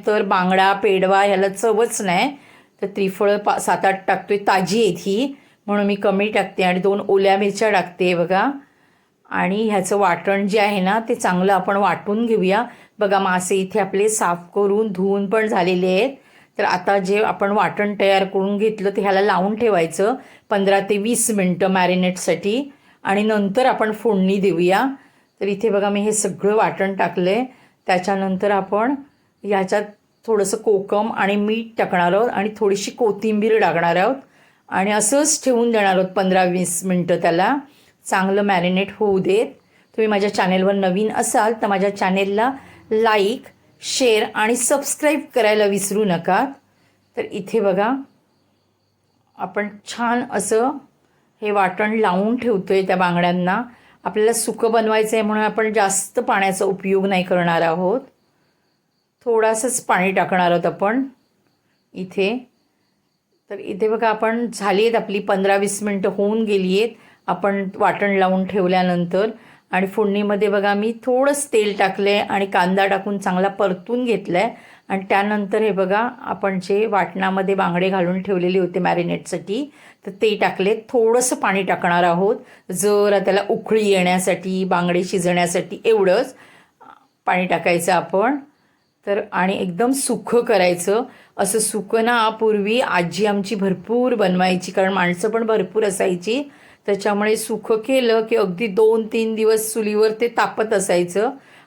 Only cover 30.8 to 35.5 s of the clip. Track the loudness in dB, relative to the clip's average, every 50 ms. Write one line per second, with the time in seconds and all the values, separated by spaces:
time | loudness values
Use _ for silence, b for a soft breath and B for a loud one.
30.8 | 0 0 -2 0 0 -2 -2 -2 0 0 0 0 0 0 -2 -4 -4 -6 -4 -4
31.8 | -2 0 0 0 2 2 2 2 2 0 0 -2 -4 -4 -4 -2 0 0 0 0
32.8 | -4 -8 -4 0 0 0 0 0 -2 -2 0 0 2 2 2 2 2 2 2 2
33.8 | 0 2 2 2 2 0 0 -4 b b b b b b b b b -6 -4 -2
34.8 | 0 0 0 0 0 2 2 2 2 2 0 0 0 0